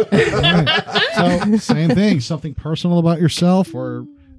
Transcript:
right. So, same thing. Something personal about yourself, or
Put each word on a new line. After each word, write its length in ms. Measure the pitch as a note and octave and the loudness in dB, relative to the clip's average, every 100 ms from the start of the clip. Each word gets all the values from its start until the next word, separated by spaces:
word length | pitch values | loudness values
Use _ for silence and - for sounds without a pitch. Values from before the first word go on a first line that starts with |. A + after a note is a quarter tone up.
| G#3+ | 2
right. 880 | G#3 - - - F3 - - - - B4 | 2 2 0 2 2 2 0 -2 -2 -2
So, 420 | E5+ - - G3+ G#3+ | 0 0 0 0 0
same 320 | - A#3 E3 | 0 0 0
thing. 300 | A#3+ G#3+ E3+ | 2 2 0
Something 340 | - D#3 D#3+ | -2 -6 -8
personal 440 | - D3+ D#3+ F3 E3+ | -10 -6 -4 0 2
about 220 | E3 D#3+ | 2 2
yourself, 540 | E3+ - F3 F#3 F#3 | 0 2 2 2 0
or 320 | B2 B2+ B2 - - - | -6 -8 -8 -12 -18 -20